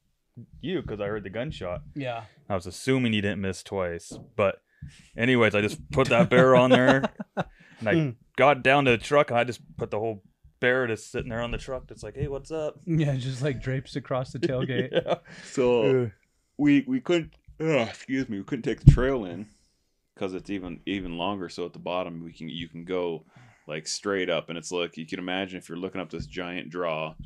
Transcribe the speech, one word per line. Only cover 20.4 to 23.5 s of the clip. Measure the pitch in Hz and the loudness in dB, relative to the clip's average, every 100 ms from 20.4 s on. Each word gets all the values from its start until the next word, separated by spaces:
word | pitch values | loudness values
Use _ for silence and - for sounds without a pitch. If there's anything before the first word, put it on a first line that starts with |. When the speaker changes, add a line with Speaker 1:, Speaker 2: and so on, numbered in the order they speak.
| 82 | -6
Speaker 3:
even, | 98 90 80 | -8 -8 -10
even | - 98 90 85 | -6 -4 -4 -4
longer. | 90 101 85 | -4 -4 -6
So | - | -8
at | 85 | -10
the | 82 | -8
bottom, | 85 90 90 82 | -6 -4 -4 -8
we | 82 | -14
can, | - 80 | -14 -12
you | 76 82 | -10 -12
can | 85 | -12
go, | 85 92 87 80 - - 123 | -6 -2 -2 -4 -10 -20 -20